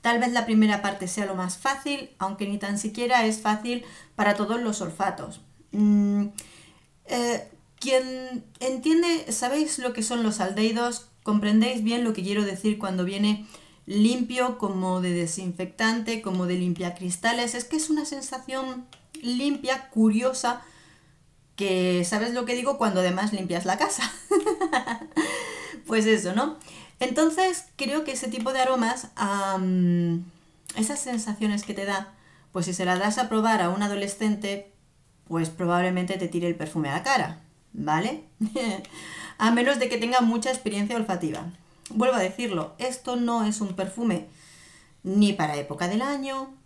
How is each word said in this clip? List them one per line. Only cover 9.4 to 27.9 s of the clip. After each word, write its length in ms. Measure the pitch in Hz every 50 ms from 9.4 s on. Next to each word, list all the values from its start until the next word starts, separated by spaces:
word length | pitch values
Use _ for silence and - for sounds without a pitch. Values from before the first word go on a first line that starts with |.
| - 247 269 302 311 302 - -
lo 160 | 247 247 240
que 80 | 233 220
son 200 | - 247 240 226
los 180 | 214 214 -
aldehídos? 680 | 190 190 196 208 214 220 220 233 240 240 233 - - - _ _ _
¿Comprendéis 600 | - 208 208 208 208 208 220 220 247 254 233 214
bien 220 | 220 233 240 240
lo 80 | 226 220
que 100 | 196 180
quiero 220 | 196 202 208 208
decir 340 | 196 190 185 - 214 208 208
cuando 260 | 214 196 185 185 180
viene 420 | 180 196 196 208 208 214 208 - - - - - - - _ -
limpio, 720 | - 190 208 214 226 247 254 240 - 247 254 247 247 247 -
como 420 | 208 196 190 185 185 185 185 185
de 140 | 180 180 175
desinfectante, 1040 | 175 170 165 - 196 185 180 175 - 185 180 - - 226 220 233 240 220 220 226 220
como 240 | 220 196 185 185 180
de 120 | 175 180
limpiacristales? 1000 | 180 180 180 175 170 180 175 175 - 185 180 175 - - 226 240 247 240 233 240
Es 100 | 233 233
que 120 | - -
es 120 | 311 311 -
una 160 | 311 302 294
sensación 840 | - 285 269 269 - 269 262 - - 262 262 262 262 254 247 247 - - - _ _ _ - -
limpia, 680 | 240 247 247 277 285 285 - - 254 262 262 254 -
curiosa, 720 | - 220 220 220 208 220 247 262 262 - - 240 247 247 - - - - - - - _ _ _ _ _ _ _ _ _ _ _ _
que 480 | - 202 196 185 185 180 180 180 180 175
sabes 300 | 180 214 214 220 240 240
lo 100 | 247 240
que 120 | 233 247
digo 200 | 247 240 269 277
cuando 240 | 277 226 214 190 185
además 320 | 185 180 180 185 202 214 214
limpias 320 | 196 185 170 175 170 180
la 140 | 185 185 208
casa. 340 | 285 381 - - - - - - - -
<laughs> 840 | - 370 - 427 370 - 381 320 294 254 247 233 240 220 - - - 320 - - - - - - - - - - - - -
Pues 200 | - 226 220 214
eso, 280 | 220 220 208 175 175 190
¿no? 220 | 220 269 320 311 - - - - - - - - -
Entonces, 680 | 254 254 240 302 311 320 311 330 381 370 359 - - - -
creo 280 | - 269 -